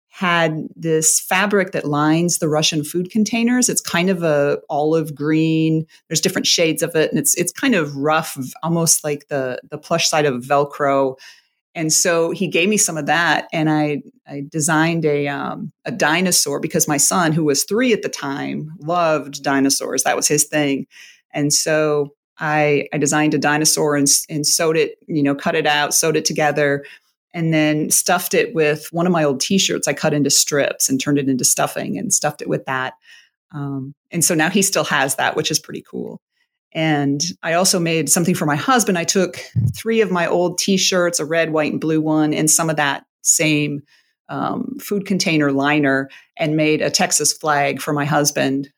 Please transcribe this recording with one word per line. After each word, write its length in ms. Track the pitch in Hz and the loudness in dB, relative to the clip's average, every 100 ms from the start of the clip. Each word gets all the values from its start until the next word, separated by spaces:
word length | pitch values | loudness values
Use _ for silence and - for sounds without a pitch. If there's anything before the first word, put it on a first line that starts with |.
| _ | _
had 580 | - 185 170 165 156 - - | -6 0 2 0 -2 -8 -8
this 440 | 165 160 160 - | -2 0 2 0
fabric 520 | - 185 202 202 185 | 0 0 2 0 0
that 140 | - 147 | -4 -2
lines 540 | 147 151 160 170 - | 0 2 2 2 0
the 100 | 160 | 0
Russian 340 | 151 156 156 | 0 0 -2
food 260 | 151 175 180 | -4 -4 -2
containers. 600 | 220 208 233 233 247 240 | 0 0 2 2 2 0
It's 120 | 156 | -2
kind 280 | - 170 185 | -2 0 2
of 140 | 180 | 2
a 360 | 170 147 143 - - | 2 2 2 0 -4
olive 460 | 147 156 165 156 143 | -2 2 0 -2 -4
green. 720 | 147 156 160 160 160 160 156 - - | 0 2 2 2 2 0 -2 -12 -6
There's 120 | 165 | -2
different 260 | 190 - - | 0 0 0
shades 360 | - 165 151 | 2 2 0
of 120 | 160 160 | 0 0
it. 140 | 156 | 2
And 100 | 160 | 0
it's, 160 | 139 - | 0 0
it's 160 | 175 | -2
kind 240 | - 277 202 | -2 0 2
of 200 | 147 139 | 0 -2
rough, 420 | 147 156 165 143 127 - | 0 0 -2 -8 -10 -6
almost 420 | 165 170 165 - | -2 0 2 0
like 240 | 151 147 - | -2 -6 -4
the, 300 | 143 131 123 - | -4 -4 -8 -12
the 80 | 147 | -14
plush 300 | - 170 - | -4 -2 0
side 180 | 156 147 | 2 0
of 180 | 123 | 0
Velcro. 720 | 127 143 147 - 143 139 135 131 - - _ _ _ | 0 2 2 0 0 2 0 -4 -18 -20 _ _ _
And 200 | 170 156 | -6 -2
so 380 | - 190 170 165 | 2 2 2 0
he 160 | 170 175 | 0 0
gave 200 | 170 185 | 2 2
me 100 | 214 | 2
some 200 | - 160 | 0 -2
of 80 | 143 | -2
that, 420 | 156 170 143 - | 0 2 0 -2
and 160 | 170 156 | 0 2
I, 320 | 151 151 147 - _ - | 2 0 -2 -8 _ -14
I 160 | 143 143 | -12 -6
designed 560 | 165 151 156 165 165 156 | -4 0 2 2 2 2
a, 220 | 147 143 | 0 -2
um, 440 | 139 135 - 151 _ - | -4 -8 -8 -12 _ -10
a 60 | |
dinosaur 680 | - 151 165 185 175 147 143 | 0 2 2 2 0 0 -2
because 280 | 165 170 156 | -2 0 0
my 100 | 147 | 0
son, 340 | - 190 165 | 0 2 0
who 140 | 160 151 | 2 0
was 180 | 139 | 0
three 300 | - 208 254 | 0 0 2
at 80 | 208 | 0
the 80 | 151 | -2
time, 640 | - 143 139 135 139 151 160 | -8 -8 -6 -6 -8 -10 -12
loved 640 | 156 175 165 156 139 143 | -4 0 2 0 -4 -6
dinosaurs. 600 | 147 135 135 - - 139 | 0 2 2 0 -2 -2
That 120 | - - | 0 0
was 120 | - | 0
his 180 | 151 - | 0 0
thing. 420 | 151 143 135 - - - - _ | 0 0 -2 -6 -16 -20 -20 _
And 220 | 151 143 | -4 0
so 640 | - 165 156 156 147 143 _ _ - | 0 0 0 2 0 -4 _ _ -8
I, 480 | 156 151 151 147 - | -2 0 2 2 0
I 60 | 156 | -2
designed 380 | 143 151 151 151 | 0 2 2 2
a 20 | |
dinosaur 580 | 147 147 156 - 156 143 | 0 2 0 2 0 2
and, 120 | 139 - - | 2 2 0
and 180 | 156 147 | -4 -2
sewed 300 | - 165 160 | 0 2 2
it, 200 | 147 - - | 0 -4 -4
you 140 | 160 | 0
know, 140 | 143 139 | 0 0
cut 200 | 180 165 | -2 0
it 120 | 151 | 2
out, 260 | 147 143 | 2 2
sewed 240 | - 165 156 | 0 2 0
it 80 | 151 | 0
together, 600 | 156 151 143 143 139 - - _ _ _ | 0 0 2 0 0 -6 -20 _ _ _
and 200 | 175 165 | -4 0
then 380 | 156 151 151 180 | 2 2 0 0
stuffed 420 | - - 180 - | 0 2 0 2
it 220 | 170 - 160 | 0 0 2
with 320 | 151 151 - | 2 0 -4
one 140 | 170 180 | -2 2
of 60 | |
my 120 | 170 | 4
old 160 | 151 131 | 2 0
T-shirts 480 | - 196 180 160 - | 0 2 2 -2 -2
I 60 | |
cut 200 | 147 160 | 0 0
into 180 | 147 139 | 2 2
strips 580 | - - 147 - - - | 2 2 0 0 -2 -2
and 100 | 135 | -2
turned 200 | 147 143 | 0 0
it 100 | 135 | 2
into 160 | 127 120 | 0 0
stuffing 520 | - 143 - 120 131 | 0 -2 -4 -6 -6
and 140 | - | -2
stuffed 300 | - 151 - | -2 -2 -4
it 80 | - | -6
with 160 | 151 - | -6 -4
that. 300 | 131 131 - - - _ _ _ | -6 -6 -10 -20 -20 _ _ _
Um, 420 | 151 143 139 135 - - | -10 -6 -6 -8 -14 -8
and 160 | 175 160 | -2 0
so 80 | |
now 160 | 165 160 | 2 2
he 140 | 208 | 2
still 220 | 185 170 151 | 0 0 0
has 320 | 147 139 - | 0 0 0
that, 180 | 127 - | -2 0
which 160 | 156 | -2
is 80 | 156 | -4
pretty 240 | - - | -6 -14
cool. 360 | - 64 60 - _ _ _ _ _ | -12 -10 -10 -12 _ _ _ _ _
And 500 | 160 160 147 139 143 175 - | -4 0 2 0 0 -2 -4
I 120 | 165 | -2
also 260 | 170 190 185 | 0 2 2
made 300 | 175 165 160 | 0 0 0
something 260 | 185 170 175 | 0 2 0
for 100 | 156 | 0
my 100 | 143 | -2
husband. 420 | 202 254 240 180 | 2 2 2 0
I 60 | |
took 340 | 170 196 175 - - - - - | 0 0 0 -4 -6 -2 0 -2
three 260 | 220 226 | 0 2
of 100 | 196 | 2
my 160 | 180 170 | 0 0
old 320 | 180 175 175 | 0 0 0
T-shirts, 600 | - 190 - 185 175 170 | 0 2 2 2 0 0
a 60 | 151 | -2
red, 260 | 165 160 | 0 0
white, 200 | 156 147 | 0 0
and 100 | - | -2
blue 180 | 160 156 | 0 0
one, 340 | 156 156 151 | 2 2 2
and 160 | 151 156 | 2 2
some 200 | - 160 | 2 0
of 80 | 151 | 0
that 280 | 143 - _ _ | 0 -2 _ _
same 600 | - - 156 147 147 143 - _ _ _ - | -2 0 2 2 0 -6 -12 _ _ _ -12
um, 480 | 139 135 - - - | -6 -4 -4 -6 -10
food 260 | - 202 196 | -6 -4 -2
container 460 | 185 190 156 143 | -2 2 2 2
liner 580 | 139 143 151 143 135 135 - _ - | 2 2 2 2 2 -2 -12 _ -4
and 180 | 160 156 | 0 2
made 260 | 156 151 | 2 2
a 80 | 147 | 2
Texas 440 | - 180 - 147 | 0 0 0 0
flag 480 | - 156 143 139 135 | -2 0 0 0 -2
for 120 | - | -4
my 120 | 147 143 | -2 0
husband 640 | 147 147 143 139 135 139 | 2 0 0 -2 -2 -6